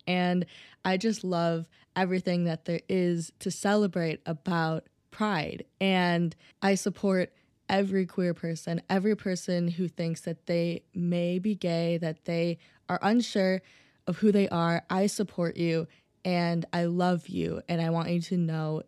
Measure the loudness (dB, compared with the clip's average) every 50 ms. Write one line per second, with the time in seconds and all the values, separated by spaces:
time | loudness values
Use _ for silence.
0 | -4 -2 0 2 2 2 2 0 -2 -4 -10 -20 -20 -20 -20 _ 0 0 0 2
1 | 2 0 -2 0 -2 -2 0 2 2 2 0 -2 -4 _ _ _ _ _ -2 0
2 | 0 2 0 0 0 0 0 2 0 0 -2 -4 -4 -4 -4 -4 _ -2 0 2
3 | 2 2 0 0 -4 -8 _ _ -8 -8 -6 -2 0 2 4 4 2 2 0 -2
4 | -2 -2 -4 -6 -6 -8 -8 -6 -4 -2 0 0 0 0 -2 -4 -6 _ _ _
5 | _ _ -6 -4 -2 0 0 -2 -2 -4 -6 -10 -14 _ _ 0 2 2 4 4
6 | 4 4 2 2 0 0 -2 _ -20 -20 _ 0 2 2 2 2 0 -4 -4 0
7 | 0 2 2 2 0 -2 _ _ _ _ _ _ _ 0 2 2 2 2 2 0
8 | 0 0 -2 -2 -2 -2 -2 -4 -4 -6 -6 -6 -4 -4 -4 -4 -2 0 0 2
9 | 2 2 0 0 -2 -4 -4 -4 -2 -2 -2 0 0 -2 -2 -2 -4 -4 -4 -4
10 | -4 -4 -4 -6 -6 -8 -8 _ _ -2 0 0 0 0 -2 -6 _ _ -6 -4
11 | -2 0 0 0 0 0 -2 -2 -2 -2 -2 -2 -2 -2 0 0 0 0 0 0
12 | -2 -4 -6 _ -6 -4 -2 0 0 -2 -2 -6 -10 -20 _ _ _ -4 -4 0
13 | 2 2 2 2 0 0 0 2 2 2 2 0 -4 -12 -20 -20 _ _ _ _
14 | -6 -6 -2 2 4 4 6 4 4 2 2 0 2 2 2 0 -2 -2 0 0
15 | 0 0 0 -2 -4 -4 -2 -2 -2 -2 -2 -2 0 0 0 0 -2 -4 -12 _
16 | _ _ _ _ -4 0 0 2 2 2 0 -2 -2 -2 -2 0 0 0 2 2
17 | 2 2 2 0 -2 -6 -4 -4 -2 -2 -4 -6 -4 -4 -2 0 0 0 0 0
18 | 0 0 -2 -2 -2 0 0 0 0 0 -2 -2 -2 -4 -4 -6 -6